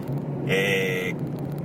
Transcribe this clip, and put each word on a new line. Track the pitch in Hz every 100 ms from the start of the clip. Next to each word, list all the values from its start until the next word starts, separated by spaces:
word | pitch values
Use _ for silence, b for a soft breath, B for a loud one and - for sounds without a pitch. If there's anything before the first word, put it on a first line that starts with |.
| B - - - -
Eh, | 95 98 95 95 92 92 85 - - - -